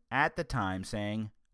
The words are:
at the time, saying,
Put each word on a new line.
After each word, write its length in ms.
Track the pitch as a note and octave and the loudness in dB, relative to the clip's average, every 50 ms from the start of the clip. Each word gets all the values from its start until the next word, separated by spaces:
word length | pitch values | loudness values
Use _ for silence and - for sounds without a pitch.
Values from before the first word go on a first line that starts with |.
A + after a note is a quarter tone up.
| _ _ | _ _
at 240 | A#2 C3 C#3+ E3 E3 | 2 2 4 4 2
the 80 | - E3 | -2 -4
time, 400 | - - C3 G#2 F#2+ F#2 F#2 F#2+ | -2 0 0 0 0 0 -2 -4
saying, 480 | - - G#2+ G#2 G#2 G#2+ A2 A2 G#2+ - _ _ _ | -4 -4 -2 -2 -2 -2 -2 -4 -6 -8 _ _ _